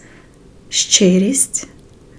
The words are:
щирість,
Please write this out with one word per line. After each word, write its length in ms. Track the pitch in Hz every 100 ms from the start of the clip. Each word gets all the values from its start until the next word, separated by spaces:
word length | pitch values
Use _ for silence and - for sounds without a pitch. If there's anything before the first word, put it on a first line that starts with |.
| - - - - - - -
щирість, 1000 | - - - 190 185 202 277 - - - - - - -